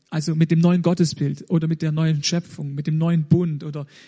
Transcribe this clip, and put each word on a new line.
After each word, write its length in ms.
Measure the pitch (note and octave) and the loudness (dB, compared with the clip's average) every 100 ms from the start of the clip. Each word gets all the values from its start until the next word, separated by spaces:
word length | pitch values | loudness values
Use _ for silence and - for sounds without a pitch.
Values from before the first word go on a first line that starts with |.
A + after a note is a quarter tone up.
| - | -8
also 240 | D#3 D3+ | -6 -2
mit 160 | D#3+ E3 | 0 2
dem 80 | E3 | 4
neuen 240 | F3 F3 | 4 4
Gottesbild 680 | E3+ F3 D#3+ - C#3+ C#3 - | 2 2 0 0 -4 -4 -2
oder 180 | E3 D#3+ | 0 0
mit 140 | D#3+ | -2
der 100 | D#3+ | -2
neuen 320 | D#3 D#3+ D3+ | 0 0 0
Schöpfung, 500 | - E3+ - - D3 | -2 -4 -4 -10 -10
mit 140 | C#3+ D3+ | -6 -2
dem 100 | D#3 | 0
neuen 260 | E3 E3+ | 2 2
Bund 380 | D3 E3+ F3 D3 | 4 2 2 -4
oder 240 | D3+ D3 C#3 - | -8 -10 -12 -18